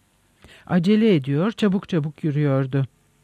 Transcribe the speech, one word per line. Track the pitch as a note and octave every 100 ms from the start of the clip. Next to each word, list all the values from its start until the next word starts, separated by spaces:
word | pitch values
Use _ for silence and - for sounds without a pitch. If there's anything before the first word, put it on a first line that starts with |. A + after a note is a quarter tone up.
| _ _ _ _ - - -
Acele | F3+ E3+ G#3+ A3+ E3
ediyor, | C3+ C#3+ G#3
çabuk | - G#3 F#3 -
çabuk | F3 D3+ -
yürüyordu. | D#3+ C#3+ D3 C3+ C3+ C#3 C3+ _ _ _